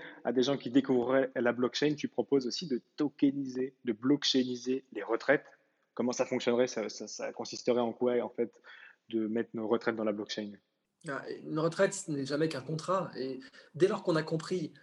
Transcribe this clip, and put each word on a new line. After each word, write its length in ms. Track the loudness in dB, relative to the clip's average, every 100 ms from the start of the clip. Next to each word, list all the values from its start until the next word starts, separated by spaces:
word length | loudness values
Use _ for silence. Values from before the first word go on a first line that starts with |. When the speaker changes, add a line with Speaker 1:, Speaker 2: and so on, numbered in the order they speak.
| -4 -6
Speaker 1:
à 80 | 0
des 120 | 2
gens 140 | 2 0
qui 140 | 2
découvriraient 580 | 2 4 2 4 2 2 2
la 160 | 0
blockchain, 420 | 2 0 2 0
tu 140 | 0 -2
proposes 400 | -4 2 2 2
aussi 200 | -4 -2
de 140 | -4 -4 -2
tokeniser, 800 | -2 2 2 2 -4 -4 -6 -4
de 80 | -4
blockchainiser 920 | -2 2 2 4 2 2 -2 -2 -4 -4
les 100 | -8
retraites. 420 | -2 0 4 2 2 -20 _ _ _
Comment 200 | -2 -2
ça 120 | 0 0
fonctionnerait ? 420 | 0 2 4 2
Ça, 200 | 0 -6
ça, 180 | -6 -12
ça 260 | -8 -8
consisterait 480 | -8 -10 -4 0 2
en 100 | 2
quoi, 300 | 0 0 2
en 80 | 0
fait, 240 | -4 -4 -6 -20 -20 -20 _ _
de 180 | -2 0
mettre 220 | -2 -2 -4
nos 120 | 0
retraites 300 | 0 2 0
dans 80 | 0
la 80 |
blockchain ? 400 | -2 -4 -6 -8 -12 _ _ _ _ -10
Speaker 2:
Ah, 120 | -8 -8 -10
une 160 | -6 -2
retraite, 340 | -2 2 2
ce 160 | 2 -6
n'est 140 | -4 -2
jamais 220 | 0 0
qu'un 140 | -2
contrat. 500 | -6 -6 -2 -2 -2 -6
Et 240 | -6 -6 -12 -20 -18 2
dès 140 | 2
lors 140 | 4
qu'on 120 | 0 0
a 80 |
compris 480 | 0 -2 -2 -4 -4 -8